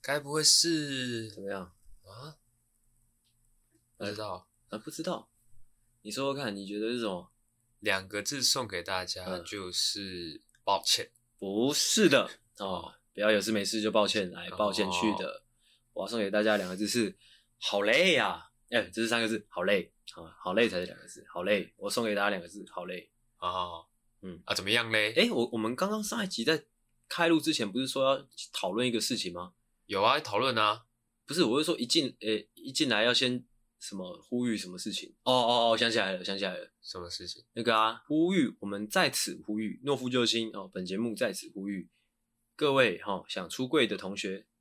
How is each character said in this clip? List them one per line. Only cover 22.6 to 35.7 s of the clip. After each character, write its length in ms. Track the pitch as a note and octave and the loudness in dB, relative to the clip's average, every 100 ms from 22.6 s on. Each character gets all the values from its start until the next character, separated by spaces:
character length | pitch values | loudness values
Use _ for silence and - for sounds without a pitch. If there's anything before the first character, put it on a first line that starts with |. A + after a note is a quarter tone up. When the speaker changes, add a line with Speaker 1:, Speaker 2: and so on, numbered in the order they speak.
| F#2 | -14
Speaker 2:
，“好 140 | - F2+ | -12 -10
累”。 240 | F2+ - _ _ _ | -10 -12 _ _ _
Speaker 1:
哦。 440 | F2+ F#2 F2+ E2 - _ _ _ | -4 -2 -4 -8 -18 _ _ _
Speaker 2:
嗯。 200 | F#2+ F2 - | -14 -14 -4
Speaker 1:
啊， 80 | |
怎 100 | G2+ | -4
么 60 | F#2+ | 2
样 200 | A#2 A#2 | 2 4
嘞？ 220 | A2 G#2+ | 2 2
Speaker 2:
哎， 180 | B2 A#3 | 4 2
我， 200 | E3+ A#2 | 2 0
我 60 | A#2 | 0
们 180 | A2 B2 | -2 0
刚 120 | G3 | -2
刚 140 | G#3+ | -2
上 220 | G#3+ A#3+ | -4 -4
一 20 | G3 | -4
集 160 | - | -2
在 220 | A3+ D#3+ - _ _ _ _ | 0 0 -2 _ _ _ _
开 200 | - E3+ | 0 4
录 100 | E3 | 4
之 160 | D3 | 4
前 160 | C#3+ G#2+ | 0 0
不 80 | G#2 | -2
是 80 | C3 | -4
说 180 | C3+ | 0
要 240 | C3+ C3+ - - - | 2 2 -2 -16 -12
讨 200 | - F#2 | -6 -2
论 140 | G2+ B2 | 0 0
一 40 | |
个 100 | A2+ | 0
事 160 | - A#2 | 0 -2
情 160 | F#2 | -4
吗？ 220 | F2 F2+ _ _ _ _ | -8 -12 _ _ _ _
Speaker 1:
有 160 | G2 | 2
啊， 160 | G#2+ C#3+ | 4 4
讨 200 | D#3 G2+ | 2 0
论 200 | C3 A2+ | 2 4
啊。 280 | G#2+ A2 _ _ _ _ | 2 2 _ _ _ _
Speaker 2:
不 80 | _ | _
是， 120 | D#3 | 2
我 160 | C#3+ B2+ | 4 4
是 40 | |
说 140 | D#3 E3+ | 2 -2
一 80 | A#2+ | 2
进， 300 | E3+ C3 - | 2 0 -4
诶， 280 | G#2+ G#2+ - | -2 -2 -4
一 180 | - - | -16 -8
进 160 | C3 D3 | -2 2
来 160 | G#2+ | 4
要 100 | A#2 | 4
先 320 | A#2+ B2+ B2 - _ _ _ | 4 2 0 -6 _ _ _
什 160 | - | -12
么 260 | G2+ F2+ F2 | -10 -10 -12
呼 280 | - A#2+ B2 | -6 -2 0
吁 80 | G#2+ | -2
什 120 | F#2 | -4
么 80 | F2+ | -10
事 160 | G#2+ | -8
情。 220 | F#2+ - _ | -8 -10 _
哦， 100 | - | 2
哦， 380 | B2+ A#2 A#2+ A#2 | 4 6 4 6